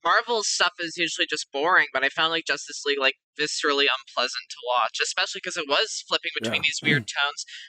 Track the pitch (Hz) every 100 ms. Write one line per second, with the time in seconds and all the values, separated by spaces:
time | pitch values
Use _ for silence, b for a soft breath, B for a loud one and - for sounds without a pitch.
0 | 170 196 233 233 202 - 180 - 170 165
1 | 165 - 165 151 - 143 160 180 147 135
2 | 135 - 160 165 - 139 - 147 147 143
3 | 131 - _ - 151 - 156 139 139 131
4 | - - 123 127 - - 120 123 117 -
5 | 147 - 190 190 185 175 147 147 302 -
6 | - 160 170 147 113 151 147 151 151 147
7 | 107 151 143 - - B